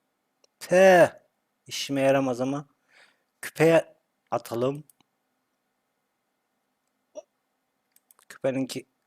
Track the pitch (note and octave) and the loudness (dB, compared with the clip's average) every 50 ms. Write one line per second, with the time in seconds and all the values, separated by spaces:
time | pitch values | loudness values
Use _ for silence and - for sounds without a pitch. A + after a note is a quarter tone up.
0 | _ _ _ _ _ _ _ _ _ _ _ - - - F3 F3+ F#3+ F#3+ F#3 F3 | _ _ _ _ _ _ _ _ _ _ _ -16 -6 0 2 4 6 6 6 6
1 | D#3 A#2+ - - _ _ _ _ _ _ _ _ _ - - - - - C#3 C#3 | 4 4 0 -8 _ _ _ _ _ _ _ _ _ -14 -12 -12 -8 -6 -4 -2
2 | C3+ C3+ C3+ C#3 C#3 C3 B2 A#2 B2+ C3+ C#3 C#3+ D3 _ _ _ _ _ _ _ | 0 2 2 2 0 -2 -4 -4 -6 -6 -6 -8 -10 _ _ _ _ _ _ _
3 | _ _ _ _ _ _ _ - - - - - D3+ E3 E3 D#3+ - - _ _ | _ _ _ _ _ _ _ -18 -18 -12 -4 0 2 4 4 2 0 -2 _ _
4 | _ _ _ _ _ - A2 A#2+ - - A#2 A#2 B2 C3+ C#3 D3 D3+ _ _ _ | _ _ _ _ _ -8 -8 -6 -6 -6 -6 -4 -4 -4 -6 -8 -14 _ _ _
5 | _ _ _ _ _ _ _ _ _ _ _ _ _ _ _ _ _ _ _ _ | _ _ _ _ _ _ _ _ _ _ _ _ _ _ _ _ _ _ _ _
6 | _ _ _ _ _ _ _ _ _ _ _ _ _ _ _ _ _ _ _ _ | _ _ _ _ _ _ _ _ _ _ _ _ _ _ _ _ _ _ _ _
7 | _ _ - - - _ _ _ _ _ _ _ _ _ _ _ _ _ _ _ | _ _ -20 -20 -20 _ _ _ _ _ _ _ _ _ _ _ _ _ _ _
8 | _ _ _ _ _ - - - - C#3+ B2+ C3+ C3 B2 - C3 - _ _ _ | _ _ _ _ _ -20 -16 -8 -6 -6 -4 -4 -6 -8 -8 -14 -14 _ _ _
9 | _ | _